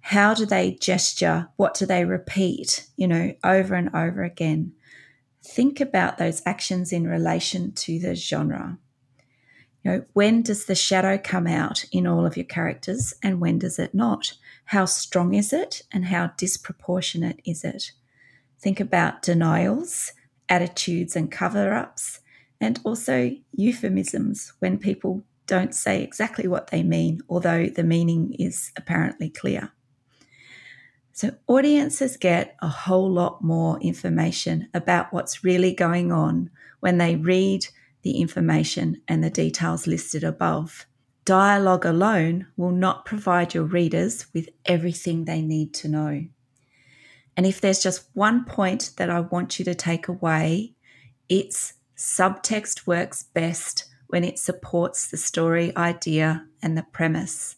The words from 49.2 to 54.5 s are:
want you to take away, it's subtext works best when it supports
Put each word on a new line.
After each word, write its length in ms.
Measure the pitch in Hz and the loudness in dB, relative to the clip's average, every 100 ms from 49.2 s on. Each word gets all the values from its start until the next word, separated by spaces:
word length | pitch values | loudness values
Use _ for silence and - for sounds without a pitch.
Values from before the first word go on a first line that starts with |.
want 360 | 170 175 175 - | -2 -2 -4 -4
you 60 | |
to 100 | 180 | -4
take 360 | 175 - 165 - | -2 -2 -2 -4
away, 640 | 180 165 156 160 170 220 _ _ _ - _ _ | -4 0 2 2 0 -4 _ _ _ -20 _ _
it's 460 | 190 - - - - _ - | 0 0 -6 -8 -10 _ -10
subtext 880 | - - 185 196 - 214 214 - - | -6 2 0 0 -4 -4 -4 -8 -2
works 380 | 170 175 - | -2 -2 -8
best 640 | - - 165 170 - - - _ _ | -6 -2 -2 -4 -6 -8 -10 _ _
when 180 | 175 175 | -2 -2
it 120 | - | -2
supports 720 | - | -6